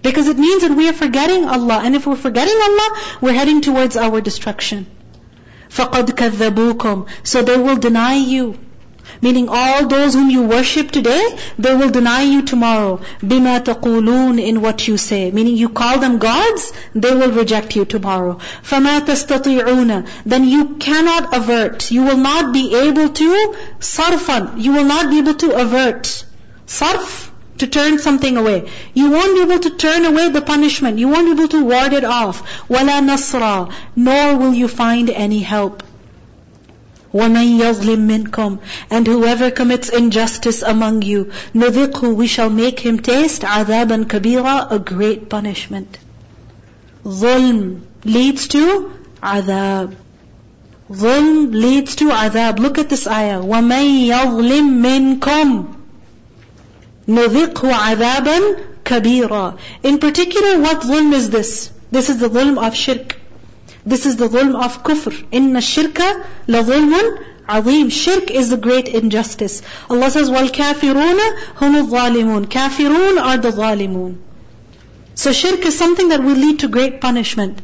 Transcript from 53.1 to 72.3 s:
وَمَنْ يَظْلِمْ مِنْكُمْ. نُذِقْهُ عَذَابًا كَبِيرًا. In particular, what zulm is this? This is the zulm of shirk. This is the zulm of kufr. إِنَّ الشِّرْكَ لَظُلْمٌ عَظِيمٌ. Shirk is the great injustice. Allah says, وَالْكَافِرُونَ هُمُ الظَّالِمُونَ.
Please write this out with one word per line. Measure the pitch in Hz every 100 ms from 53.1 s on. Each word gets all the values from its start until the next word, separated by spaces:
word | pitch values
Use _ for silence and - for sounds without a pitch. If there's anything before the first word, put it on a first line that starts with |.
| 214 214 190
وَمَنْ | 185 226 233 254 285 269 240
يَظْلِمْ | 240 262 226 233 285 294 254 247 269 269 262
مِنْكُمْ. | 269 294 302 220 180 - - - - - - - - - - - - - -
نُذِقْهُ | 226 233 240 320 - 262
عَذَابًا | 240 214 220 233 269 285 330 415 392 - -
كَبِيرًا. | - 247 220 247 226 208 185 180 - -
In | 277 294
particular, | 302 302 359 427 403 370
what | 302 311
zulm | 254 294 302
is | 285 220
this? | 220 214 - - - -
This | 262 262
is | 247
the | 233
zulm | 233 277 262
of | 226
shirk. | 226 - 247 - - - - - - - - 208
This | 254 277
is | 233
the | 233
zulm | 240 277 247
of | 247 -
kufr. | - 302 226 - -
إِنَّ | 247 269 254
الشِّرْكَ | 240 - 311 302 359 392 - - -
لَظُلْمٌ | 233 226 277 294 339 453 403 - - -
عَظِيمٌ. | 214 214 302 262
Shirk | - - 381 359
is | 247 240
the | 247
great | 220 254 254
injustice. | 226 220 214 220 - 202 - - - -
Allah | 247 262
says, | 294 277
وَالْكَافِرُونَ | 262 262 269 285 294 285 269 320 370 440 440 - -
هُمُ | 285 294 240
الظَّالِمُونَ. | 240 247 233 220